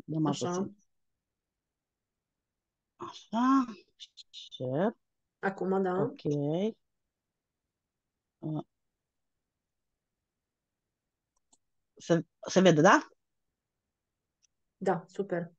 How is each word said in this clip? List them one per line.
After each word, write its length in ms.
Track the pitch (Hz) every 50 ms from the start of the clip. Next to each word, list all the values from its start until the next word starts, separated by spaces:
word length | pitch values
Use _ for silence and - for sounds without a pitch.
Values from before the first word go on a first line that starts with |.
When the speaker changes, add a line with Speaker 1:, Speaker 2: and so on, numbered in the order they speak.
| -
Speaker 1:
numai 260 | - 151 156 156 147
Speaker 2:
Așa. 180 | 139 - 160 175
Speaker 1:
puțin. 280 | 180 185 196 - - - _ _ _ _ _ _ _ _ _ _ _ _ _ _ _ _ _ _ _ _ _ _ _ _ _ _ _ _ _ _ _ _ _ _ _ _ _ _ _ _ _ _ _
Așa, 680 | - - - - - - - 208 226 247 262 269 269 247 240 208 - - _ _ - - - _ - - _
share. 680 | - - - - - - 131 127 131 147 190 226 226 - _ _ _ _ _ _ _ _
Speaker 2:
Acum, 440 | - 196 196 - 180 185 190 196 190
da. 200 | 180 180 190 -
Speaker 1:
Ok. 180 | 262 285 - - 160 147 147 143 143 156 175 196 226 - - _ _ _ _ _ _ _ _ _ _ _ _ _ _ _ _ _ _ _ _ _ _ _ _ _ _ _ _ _ _ _ _
Uh, 260 | 170 160 156 151 - _ _ _ _ _ _ _ _ _ _ _ _ _ _ _ _ _ _ _ _ _ _ _ _ _ _ _ _ _ _ _ _ _ _ _ _ _ _ _ _ _ _ _ _ _ _ _ _ _ _ _ _ _ _ _ _ _ _ _ _ _ _ _ _ _ _
se, 280 | - - - 170 170 - - _ _ -
se 140 | - - 190
vede, 200 | 185 180 170 147
da? 280 | 151 196 240 311 - - - _ _ _ _ _ _ _ _ _ _ _ _ _ _ _ _ _ _ _ _ _ _ _ _ _ _ _ _ _ _ _ _
Speaker 2:
Da, 280 | - 190 190 180 170 -
super. 460 | - - - 196 196 180 170 170 - -